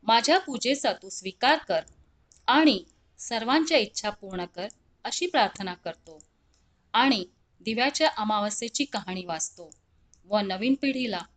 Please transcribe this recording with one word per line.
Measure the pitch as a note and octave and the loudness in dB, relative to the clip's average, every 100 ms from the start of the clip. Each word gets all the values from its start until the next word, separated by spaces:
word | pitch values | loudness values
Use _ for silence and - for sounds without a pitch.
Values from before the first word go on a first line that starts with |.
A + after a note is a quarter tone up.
माझ्या | - A#3 A#3+ F4+ | 4 2 6 2
पूजेचा | F4+ B3 A#3+ C#4+ B3 | 2 -4 -2 0 0
तू | F#3 F#3+ | -4 -8
स्वीकार | - F#3+ - B3+ D4+ | -12 -12 -2 2 2
कर | - E3+ - _ _ _ _ _ - | 2 -2 -2 _ _ _ _ _ 2
आणि | C4+ D#4+ G3+ - _ _ _ | 6 6 4 -4 _ _ _
सर्वांच्या | - A#3 A3+ C#4+ D#4+ D#4 | -8 -6 0 2 4 2
इच्छा | G#3 - G#3+ | 2 -4 -8
पूर्ण | G#3 G3 F#3 | -8 -10 -8
कर," | F3 - G3 _ _ _ | -8 -8 -12 _ _ _
अशी | - - F4+ | -8 -4 -2
प्रार्थना | D#4 G3+ - F#3+ | 2 2 0 -10
करतो | F3+ - - - D#3 _ _ _ _ _ _ _ | -8 -12 -12 -18 -20 _ _ _ _ _ _ _
आणि | A3 C4+ A3+ F3+ _ _ _ | 2 2 2 -2 _ _ _
दिव्याच्या | - A3 C4 C#4+ D#4 - | -6 0 0 2 0 0
अमावस्येची | G#3+ G#3+ G#3 G#3 A#3 - | 0 0 0 -4 -8 -4
कहाणी | C#4 G#3+ F#3 F#3 | -4 -4 -8 -10
वाचतो | F3+ D#3+ - - E3 _ _ _ _ _ | -6 -6 -6 -10 -20 _ _ _ _ _
व | F3 G#3 | _ -2
नवीन | G3+ F#3+ A#3 | 0 -2 0
पिढीला | C4+ C4+ B3+ B3 F#3 F3+ | 0 0 -2 -4 -4 -8